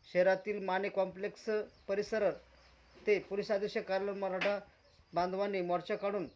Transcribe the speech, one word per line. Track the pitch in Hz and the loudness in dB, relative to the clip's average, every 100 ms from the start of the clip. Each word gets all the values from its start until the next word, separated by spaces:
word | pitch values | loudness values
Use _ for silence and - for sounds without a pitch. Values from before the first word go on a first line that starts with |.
| - | 0
शहरातील | 180 185 190 208 202 | 4 6 4 0 -4
माने | 190 185 196 | -2 0 0
कॉम्प्लेक्स | 196 190 180 202 - - 214 208 - - | 0 -2 -4 -8 -6 -4 -4 -4 -12 -4
परिसर | 196 202 220 196 - - - - - - - - | -2 0 2 2 0 -12 -20 -20 -20 -20 -6 2
ते | 196 | 2
पोलीस | - 196 202 | 2 -4 0
अधीक्षक | 202 202 226 | 0 0 -4
कार्यालय | 190 190 202 | -2 -2 0
मराठा | 196 190 185 196 202 196 - _ - _ | -2 -2 0 0 0 -6 -20 _ -20 _
बांधवांनी | 170 180 190 202 196 | 0 0 0 0 0
मोर्चा | 175 180 180 214 | 0 0 0 -2
काढून | 196 202 156 | -2 -2 -4